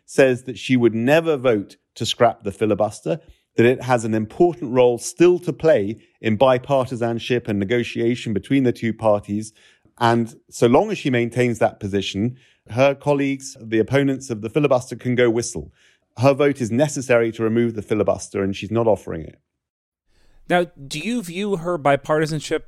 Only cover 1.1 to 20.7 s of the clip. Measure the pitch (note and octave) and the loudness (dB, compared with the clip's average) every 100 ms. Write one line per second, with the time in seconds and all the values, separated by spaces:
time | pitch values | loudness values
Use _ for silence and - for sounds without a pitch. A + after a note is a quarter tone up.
1.1 | D#3+ E3 C#3 B2 G#2 - _ _ - A#2 | 2 2 0 0 0 -2 _ _ -8 -6
2.1 | - A#2 - G2+ - G#2+ G2+ G#2 - D#3+ | 2 2 2 -8 -2 0 0 -2 -4 -8
3.1 | E3 - _ _ - A#2+ B2+ B2 B2 A2+ | -8 -10 _ _ 2 2 2 0 0 0
4.1 | A2 A2 - F3 D#3+ B2 B2+ B2 A#2 - | -2 -2 2 0 0 -2 2 4 2 -4
5.1 | - F3 F3 E3 - D#3+ B2+ G2+ A2 _ | 2 4 4 -2 0 2 2 0 -8 _
6.1 | _ A2+ G#2 C3 B2+ B2+ C3+ B2+ A#2 A#2 | _ -4 2 2 2 0 -2 -2 -4 -4
7.1 | A#2 - B2 A#2+ G2+ G2 B2 A2 A#2+ A#2 | -4 -4 -4 -2 -4 -2 -2 -2 -4 -2
8.1 | B2 A#2 G2 - C#3 B2 - A2+ A2 A2 | -2 -4 -6 0 0 0 0 -4 0 0
9.1 | G#2 G2+ G#2 G#2+ - _ _ _ - A#2 | 0 -2 -8 -8 -16 _ _ _ 0 2
10.1 | A#2 A2+ - _ - A#2 C#3+ G#3+ F#3 D3 | 2 -2 -8 _ 0 4 4 2 -2 -2
11.1 | B2 A#2 B2 B2 A2 A2 - G2+ G2 F#2 | -2 -2 -2 -2 0 -2 -2 -4 -4 -4
12.1 | G2 A#2+ C3 _ _ - A2+ C#3 C#3 D3 | -4 -4 -6 _ _ -8 0 2 2 -2
13.1 | C#3 C#3 C3+ - - A2+ A2 G2+ C#3 C#3 | 0 -2 -4 -10 -18 -2 0 2 0 0
14.1 | C3 - G#2+ A2 D#3 D3 B2+ - A#2 B2+ | -2 -8 -10 -4 -2 2 0 -2 -8 -2
15.1 | A#2+ A#2+ A#2 A#2 D#2 D2+ _ _ _ _ | 2 2 0 -4 -8 -14 _ _ _ _
16.1 | - C3+ C#3 C#3+ C3 A2 A#2 D3+ C#3 B2+ | 0 2 4 2 0 -2 0 0 -2 0
17.1 | A#2+ A#2 A2 A2 A#2 A#2 A2 - G#2+ F#2+ | 2 2 -2 -2 0 0 -2 -2 0 0
18.1 | F#2+ - G2+ G2 F#2+ G2+ A2+ A2+ G2 - | -2 -6 -4 -4 -6 -4 0 0 0 -4
19.1 | E2+ D#2 - _ _ _ _ _ _ _ | -12 -14 -20 _ _ _ _ _ _ _
20.1 | _ _ _ - F3 F3 | _ _ _ -2 -2 -2